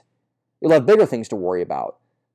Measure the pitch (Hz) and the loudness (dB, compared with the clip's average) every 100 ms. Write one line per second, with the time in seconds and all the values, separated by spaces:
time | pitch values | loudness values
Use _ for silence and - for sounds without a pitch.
0 | _ _ _ _ _ _ - 156 120 214 | _ _ _ _ _ _ 2 2 4 2
1 | 180 120 110 107 90 90 87 69 55 - | 2 -2 -8 -8 -4 -4 -6 -8 -10 -14
2 | _ _ _ | _ _ _